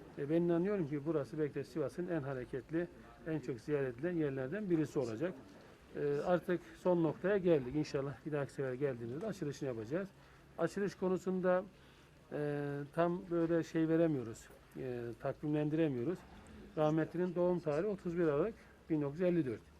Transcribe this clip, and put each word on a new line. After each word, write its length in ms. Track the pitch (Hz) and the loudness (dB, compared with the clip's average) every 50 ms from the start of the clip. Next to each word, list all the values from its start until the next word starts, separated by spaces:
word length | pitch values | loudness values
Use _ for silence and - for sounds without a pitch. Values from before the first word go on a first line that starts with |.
| - - - - | -20 -16 -8 -8
E, 120 | 143 139 | -2 2
ben 120 | 160 170 | 4 4
inanıyorum 480 | 175 170 170 170 175 202 208 196 165 131 | 4 4 4 4 4 2 2 0 0 0
ki 120 | 151 143 139 | -2 -2 -2
burası 340 | 160 165 151 135 - - 151 | 0 0 0 0 -2 -2 -2
belki 160 | 156 143 - | -2 0 -2
de 80 | 143 131 | -4 -6
Sivas'ın 440 | - - 160 143 123 - - 180 185 | -6 -4 -2 -2 -2 -2 -4 -4 -2
en 140 | 175 160 | -2 -2
hareketli, 680 | 131 139 135 127 123 - - 131 117 - 151 165 175 170 - - - - - - - 165 | -2 -2 -4 -4 -6 -6 -6 -8 -6 -2 -2 -2 -2 -2 -6 -14 -20 -20 -20 -12 -6 -4
en 120 | 160 151 | -4 -2
çok 200 | 131 - 135 113 | -2 -4 -6 -6
ziyaret 360 | - - 147 143 139 131 120 | -2 0 0 2 2 0 -2
edilen 200 | 120 143 180 180 | -2 -2 -2 0
yerlerden 540 | 160 156 143 135 135 131 131 165 208 214 185 | 2 0 0 0 -2 -4 -4 -4 -4 0 2
birisi 300 | 175 156 151 131 - 151 | 4 4 2 2 2 0
olacak. 340 | 131 117 110 110 151 185 - - - - - - - - - - - - - | 0 0 0 -2 -2 -4 -4 -6 -12 -18 -20 -20 -20 -20 -20 -20 -20 -12 -6
E, 260 | 151 147 143 143 143 - | -2 0 0 0 0 2
artık 360 | 185 180 170 - - 180 170 - - - - - | 2 2 2 2 0 -2 -2 -2 -8 -16 -2 2
son 200 | 185 180 175 165 | 4 4 6 4
noktaya 340 | 156 139 - - 185 208 202 | 2 2 0 2 2 2 4
geldik. 380 | 175 180 165 143 127 123 135 | 6 6 6 6 4 2 0
İnşallah 380 | 151 151 - - 143 135 143 135 - - | 0 -2 0 -2 -2 -2 -2 -6 -6 -6
bir 60 | 156 | -4
dahaki 200 | 147 147 139 135 | -2 -2 -2 -4
sefer 220 | - - 139 131 127 | -4 -4 -4 -4 -2
geldiğimizde 540 | 127 147 139 127 117 120 117 123 156 208 220 | 0 0 -2 -2 -2 -6 -6 -6 -6 -4 -6
açılışını 420 | 175 - 160 147 135 - 151 135 | -4 -4 -4 -6 -4 -4 -4 -4
yapacağız. 380 | 123 113 110 107 143 180 196 196 - - - - - - - - - - | -4 -4 -4 -4 -4 -4 -4 -6 -10 -18 -20 -20 -20 -20 -20 -16 -2 -2
Açılış 380 | 165 160 - 196 202 185 - | -2 0 0 -2 -4 -4 -2
konusunda, 680 | - 196 185 185 175 - 190 185 185 175 185 180 185 190 - - - - - - - - - - - - - | -2 -2 0 0 0 0 -2 -2 0 2 2 2 2 0 -4 -12 -20 -20 -20 -20 -20 -20 -20 -20 -20 -16 -8
e, 380 | - 147 147 147 147 143 143 143 143 143 147 139 - | -4 -4 -2 -2 -2 -2 -2 -4 -4 -6 -8 -6 0
tam 260 | 165 170 175 175 185 196 180 | 2 2 2 2 -2 -4 -2
böyle 320 | 170 170 165 165 170 165 160 | 0 0 2 2 2 0 0
şey 260 | - - 165 160 156 | 0 0 0 2 4
veremiyoruz, 500 | 160 160 170 165 151 131 117 113 110 - - - - - - - - 151 | 4 4 4 4 2 0 -2 -6 -10 -12 -14 -20 -20 -20 -20 -16 -12 -8
e, 240 | 139 127 123 120 117 120 113 - | -6 -6 -6 -6 -6 -8 -8 -6
takvimlendiremiyoruz. 1000 | - 139 131 - - 151 151 151 151 151 151 160 165 151 135 120 117 147 185 180 - - - - - - - - - - - 160 | -6 -6 -6 -4 -2 0 0 2 2 2 2 2 2 2 2 0 0 -2 -2 -4 -8 -16 -20 -20 -20 -18 -18 -18 -18 -10 0 2
Rahmetlinin 580 | 151 151 156 160 156 156 - 165 180 185 160 | 2 4 4 4 2 0 0 -2 -2 0 0
doğum 240 | 180 175 180 180 175 | 2 2 2 2 2
tarihi 280 | - 156 143 151 185 214 | 0 0 0 0 0 -2
otuz 300 | 202 190 - 185 165 175 | -4 -4 -4 -4 0 2
bir 60 | 170 | 2
Aralık 300 | 156 143 143 175 220 - - - - - - - - | 4 4 4 2 0 -2 -8 -16 -20 -20 -20 -4 -2
bin 120 | 165 151 | 0 0
dokuz 180 | 147 139 143 165 | 0 -2 -2 0
yüz 100 | 185 180 | 2 2
elli 160 | 175 170 151 | 4 4 2
dört. 140 | 127 110 101 - - - | 0 -2 -6 -8 -16 -20